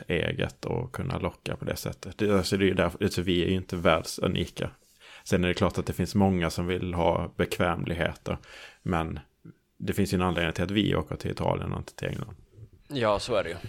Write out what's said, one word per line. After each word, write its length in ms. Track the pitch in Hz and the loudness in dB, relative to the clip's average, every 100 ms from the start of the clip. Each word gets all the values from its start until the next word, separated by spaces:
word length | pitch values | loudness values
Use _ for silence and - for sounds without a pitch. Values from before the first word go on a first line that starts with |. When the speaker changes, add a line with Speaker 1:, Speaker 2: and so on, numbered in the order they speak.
| - | -2
Speaker 1:
eget 580 | 85 50 - - - - | -2 0 -2 -4 -4 -4
och 260 | 50 85 | -4 -4
kunna 260 | - 92 85 | -6 -4 -2
locka 380 | 90 - - - | -4 -6 -8 -6
på 100 | - | -4
det 100 | - | -4
sättet. 420 | - 90 - 90 | -6 -8 -14 -2
Det, 200 | 104 98 | 2 2
alltså 200 | 90 101 | 2 4
det 80 | 98 | 4
är 20 | |
ju 60 | |
därför, 300 | 95 87 - | 4 2 2
alltså 180 | 98 - | -2 0
vi 220 | 92 87 | 0 2
är 40 | 87 | 2
ju 80 | 92 | 0
inte 200 | 90 90 | -2 0
världsunika. 960 | 87 80 - - 85 92 87 - - - _ _ - - | 4 4 2 -2 0 0 -2 -4 -8 -8 _ _ -20 -20
Sen 200 | - 98 | -2 2
är 40 | 90 | 2
det 60 | |
klart 240 | 87 92 90 | 4 2 2
att 80 | - | -4
det 80 | |
finns 220 | - 90 104 | -2 0 4
många 340 | 98 92 82 | 4 4 0
som 180 | 87 87 | -2 -2
vill 260 | 90 92 | -2 -2
ha 380 | 87 85 85 85 - | 2 2 2 -2 -2
bekvämligheter, 1000 | 85 - 90 85 92 85 80 - - - - - - - | -2 2 0 0 -2 0 0 -2 -6 -6 -8 -20 -20 -10
men 360 | - 85 82 78 - _ - - _ _ | -2 -2 -2 -6 -12 _ -20 -20 _ _
det 160 | - | -4
finns 200 | 98 95 | 0 2
ju 20 | 92 | 2
en 60 | |
anledning 320 | 90 85 85 | 2 2 0
till 100 | 82 | 0
att 80 | 87 | 0
vi 240 | 101 95 90 | 2 2 2
åker 200 | - - | -2 -6
till 160 | - | -6
Italien 400 | 95 87 50 50 | -2 0 0 -2
och 60 | 50 | -6
inte 180 | - - | -8 -8
till 120 | 50 | -8
England. 280 | - - - - - 110 - _ | -6 -10 -14 -20 -20 -20 -20 _
Speaker 2:
Ja, 320 | 139 110 101 | 0 2 2
så 160 | - 110 | 2 0
är 80 | |
det 60 | 82 | 0
ju. 60 | 87 | -6